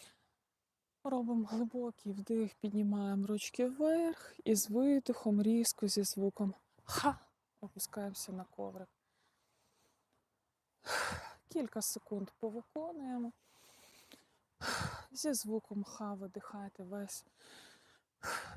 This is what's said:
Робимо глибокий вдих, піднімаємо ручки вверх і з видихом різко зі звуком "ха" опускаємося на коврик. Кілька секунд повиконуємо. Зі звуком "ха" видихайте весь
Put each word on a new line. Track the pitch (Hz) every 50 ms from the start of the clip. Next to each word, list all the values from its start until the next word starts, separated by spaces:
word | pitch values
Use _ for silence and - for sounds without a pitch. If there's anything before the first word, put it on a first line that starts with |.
| - - - _ _ _ _ _ _ _ _ _ _ _ _ _ _ _ _ _ -
Робимо | 277 262 247 240 233 240 226 214
глибокий | 214 220 226 240 226 - 247 240 233 - - - 208
вдих, | 196 202 196 - 226 226 220 196 -
піднімаємо | - - 208 202 208 208 202 202 202 202 196 196 196 196
ручки | 202 214 208 - - - - 247
вверх | 254 262 277 302 311 320 339 339 330 320 - - - - - -
і | 220 220
з | 202 - 214
видихом | 208 240 269 285 285 269 - - 240 - - 220 208 208
різко | 208 220 226 233 233 - - - 214
зі | 196 - 208 196
звуком | - - 196 196 202 - - 208 190 185 - _ _ _ - -
"ха" | - - - - 285 269 - - _ _ _ _ _ _ -
опускаємося | 208 196 - 196 - - - 208 202 196 196 - - -
на | 190 185 180
коврик. | - - - 202 196 190 190 185 - _ _ _ _ _ _ _ _ _ _ _ _ _ _ _ _ _ _ _ _ _ _ _ _ _ _ _ _ _ _ _ _ _ _ _ _ _ _ - - - - - - - - - - - - _
Кілька | _ - 330 262 220 - 220
секунд | 202 - - 214 - - 208 202 202 - - -
повиконуємо. | - 220 208 240 226 _ - 302 320 339 339 302 269 254 247 247 240 233 - _ _ _ _ - - - - - - - - - - - - - _ _ _ _ _ _ _ - - - - - - - - - - -
Зі | 262 - - 302 269
звуком | - - 214 220 220 - - 202 202 196
"ха" | - - - 214 208 202
видихайте | 190 196 185 - 208 - - - 202 202 196 _ - 185
весь | 180 202 202 202 196 - - - _ _ _ - - - - - - - - - - - _ _ _ _ - - - - - - - -